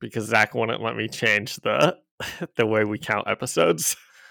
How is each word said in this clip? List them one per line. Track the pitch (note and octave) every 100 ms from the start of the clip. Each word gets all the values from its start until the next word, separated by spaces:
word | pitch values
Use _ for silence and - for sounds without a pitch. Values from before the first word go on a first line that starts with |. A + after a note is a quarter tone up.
because | A2+ A#2 A2
Zach | A2+ G#2+
wouldn't | B2 A2+ A2+
let | A2+ A#2
me | A2
change | - A#2 G#2 G2 -
the, | - A#2 D3+ - _ _ -
<laughs> | - - -
the | A2
way | A2
we | G#2+ G#2+
count | - G#2 G2+
episodes. | - A#2+ - E3 D#3+ - - - - -